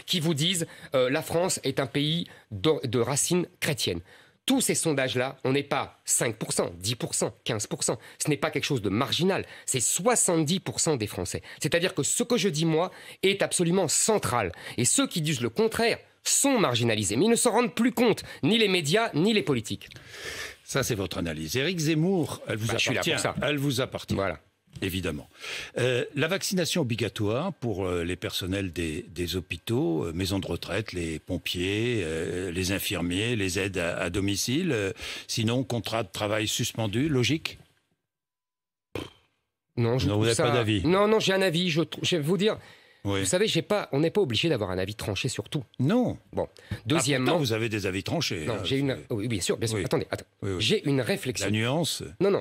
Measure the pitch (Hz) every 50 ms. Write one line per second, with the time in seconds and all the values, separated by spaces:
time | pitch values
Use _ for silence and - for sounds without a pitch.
0 | - - 170 185 147 170 165 131 156 180 196 165 160 - - - - - - 127
1 | 127 127 139 156 - - - 165 180 180 - - - 135 135 - 135 117 - 147
2 | 147 151 160 175 180 - - - - - 110 95 - 156 151 131 - 117 113 123
3 | 113 123 143 139 - - 170 180 165 - - - - 165 143 - - - 87 85
4 | - - - - - _ _ _ _ - 269 262 - - 170 - - 165 147 135
5 | 131 131 127 127 123 135 139 - - 131 135 143 139 - 147 135 110 - - _
6 | _ - - - 151 120 107 - 165 - - - - - 87 87 90 107 123 -
7 | 165 - - - 175 127 - - - - 123 107 - - 165 - - - 143 -
8 | - - - - - - 147 - 165 156 - 139 - - 147 117 95 101 95 113
9 | 139 110 - - 170 196 185 131 - - - - - - - 131 - - - -
10 | 175 247 233 - - 196 175 160 156 139 190 185 - - 117 - - 165 151 120
11 | 107 - - - 87 - - 85 - - - - - 147 - 170 175 180 - -
12 | 139 - - - 240 - 247 208 170 202 147 151 165 165 156 156 180 185 - -
13 | - - - - - 190 196 196 175 147 - - 175 165 175 196 180 139 - -
14 | - - 214 190 - - 123 117 104 82 - - - - - - 123 - - -
15 | 269 - - 180 147 160 156 120 120 113 - - 226 220 220 - 226 226 143 -
16 | - _ _ _ - - - - - 277 269 226 165 135 123 113 120 117 107 107
17 | 107 92 101 123 185 226 233 - - 240 196 226 247 214 - - 233 254 - -
18 | 247 226 165 - - - - - - 151 214 233 220 196 185 175 156 139 175 220
19 | 233 202 147 147 175 220 226 196 139 - 135 117 110 - 101 - - - - -
20 | - - - - - - - - - - - - - - - 139 123 - 123 95
21 | 95 92 - - 85 85 78 78 80 78 - 127 139 170 190 170 147 151 165 151
22 | 160 185 196 175 139 - - - - - 113 104 113 117 - - - - 123 98
23 | 87 170 147 - - 113 - - - 135 151 143 139 147 127 117 127 - - -
24 | - - 98 98 98 90 82 - - _ _ _ _ _ - - - 92 87 92
25 | 87 85 76 71 - - - - - - - - - - - - 123 127 123 123
26 | - - - 135 147 160 196 190 - - 202 180 165 - - 180 143 113 117 -
27 | 117 101 - - 107 101 113 131 170 196 - - - 120 98 90 98 90 90 87
28 | 85 87 90 - - 95 - - 95 87 95 101 98 90 82 90 85 80 76 80
29 | - - - 90 90 82 90 92 85 - - 80 - - 113 127 160 170 165 151
30 | 131 85 80 87 98 90 101 95 82 85 85 82 - - 87 107 113 - - 90
31 | 85 80 80 76 - - 90 76 - - - 90 90 95 101 104 117 123 120 107
32 | 87 78 80 80 80 - 87 90 95 95 82 92 92 87 98 87 - - 101 82
33 | 85 87 87 98 110 120 123 104 98 92 85 98 95 101 92 92 85 85 - -
34 | 90 87 90 104 98 101 101 - - 120 123 165 190 165 131 107 98 95 - -
35 | - - - - - - - - 110 110 120 131 131 - 120 117 - - 113 113
36 | 107 92 - - 104 104 110 107 107 104 - - 123 - - - 113 104 101 117
37 | 143 165 143 127 120 117 147 165 - - - - - _ _ _ _ _ _ _
38 | _ _ _ _ _ _ _ _ _ _ _ _ _ _ _ _ _ _ - -
39 | - - - _ _ _ _ _ _ _ _ _ _ _ _ 123 117 117 123 131
40 | 98 - 104 104 110 117 113 101 160 147 139 123 113 107 110 98 - 151 180 196
41 | 208 214 220 214 - 185 190 190 190 190 156 175 185 180 147 170 156 - - -
42 | - - 180 160 139 156 196 170 202 220 185 - - - - - - - _ _
43 | - 101 98 95 95 - 180 180 220 196 143 165 - - 208 202 - - 135 139
44 | 160 160 - 208 196 135 107 - - 170 151 110 104 90 92 92 92 95 107 -
45 | - 110 98 - - 135 - - - - - 151 113 - _ - 123 151 214 254
46 | 240 170 87 - - _ - 95 82 - - - - - - - - 113 151 -
47 | 131 139 139 127 127 - 165 175 143 107 113 110 113 110 107 107 92 95 90 98
48 | - - 143 170 - - 110 85 78 120 110 98 95 - 135 135 143 139 123 78
49 | 73 - 127 101 101 123 113 92 - - - - 117 110 110 101 87 - - 139
50 | - - - - - _ _ _ - 98 95 85 110 107 208 202 - 143 139 131
51 | 120 104 - - - 127 110 - 98 101 104 107 113 123 139 170 160 - - -
52 | - 73 80 - 175 202 185 135